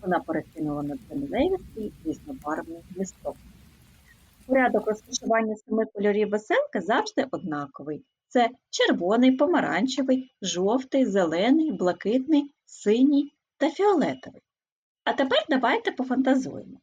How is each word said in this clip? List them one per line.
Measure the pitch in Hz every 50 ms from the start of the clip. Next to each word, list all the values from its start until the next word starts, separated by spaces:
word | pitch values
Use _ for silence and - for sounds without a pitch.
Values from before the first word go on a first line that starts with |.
| -
Вона | 180 180 160
перекинула | - - 160 151 156 - - 165 156 151 147 147 147
над | - - - - -
землею | - 277 277 - 170 220 277 370 381 359 - - -
свій | - 427 - - - -
різнобарвний | 160 147 - - 302 269 131 - 147 156 170 165 165 165 170 - - 185
листок. | 175 190 185 - _ - 147 - - - - - - - - - _ - - - _ _ - - _ _ _ _ _ - -
Порядок | 254 262 254 240 226 214 -
розташування | - 214 214 _ - 262 247 - - 226 226 226 214 214
семи | - _ - 214 214 220
кольорів | 214 _ 208 202 208 202 208 214 196
веселки | 202 214 208 - 359 508 587 571 - 220
завжди | 170 170 226 285 415 415 - - - -
однаковий. | - 160 - 170 151 147 143 143 _ - 143 143 151 - - _ _ _ _ _
Це | - 262 240 233 254 _ _ _
червоний, | - - 508 427 262 202 170 180 214 233 247 262 262
помаранчевий, | 262 294 294 349 269 170 156 156 170 208 262 - - 269 262 262 262 254 - _ _ -
жовтий, | 185 - 175 185 196 226 269 262 - - 269 262
зелений, | 214 190 202 185 160 156 170 196 240 277 320 320 311 220
блакитний, | 175 185 180 175 175 - 196 220 262 262 285 320 285 285 285 _ _ _
синій | _ - - - 208 214 233 262 285 294 277 285 - _ _ _ _ _
та | _ 277 302
фіолетовий. | 320 - 381 415 403 320 226 160 131 - - - - - _ _ _ _ _ _ _ _ _ _ _ _ _
А | - 233
тепер | - 277 262 427 605 640 -
давайте | 294 254 247 233 294 453 466 392 -
пофантазуємо. | - 254 - 247 - 262 254 269 262 - 147 - - - - - -